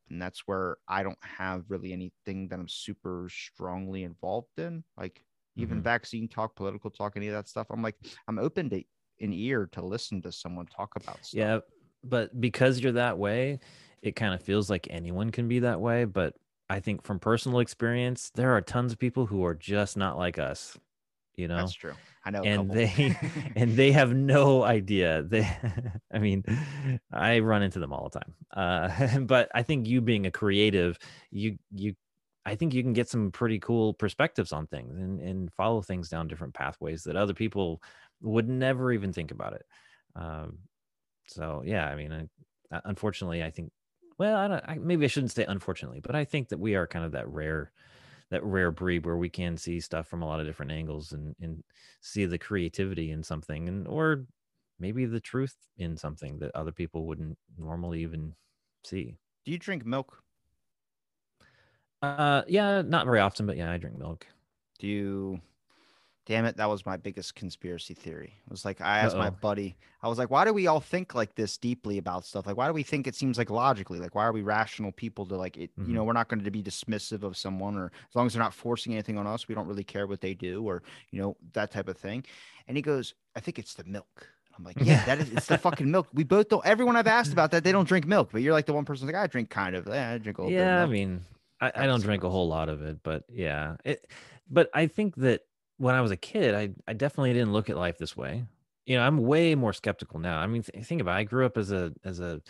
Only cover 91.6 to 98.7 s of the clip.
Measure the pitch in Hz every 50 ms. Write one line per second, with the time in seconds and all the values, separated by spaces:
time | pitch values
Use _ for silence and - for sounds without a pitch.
91.6 | 123 127 - 117 135 135 127 117 101 107 101 87 92 90 92 92 87 82 80 80
92.6 | 80 78 78 73 76 78 78 78 - 80 78 - - - 120 104 87 76 71 73
93.6 | 76 78 80 - - 135 143 - - _ - - - - - - _ - 131 170
94.6 | 156 - - 170 165 151 - 208 214 190 - 131 131 127 110 - _ _ _ _
95.6 | _ _ _ - 127 127 127 127 120 107 95 - - - - 214 160 113 101 104
96.6 | 107 101 - - - - 113 104 139 143 - 147 135 123 120 123 117 104 104 110
97.6 | 101 - 67 80 90 85 82 - 82 - - - 65 65 82 120 120 - _ _
98.6 | _ _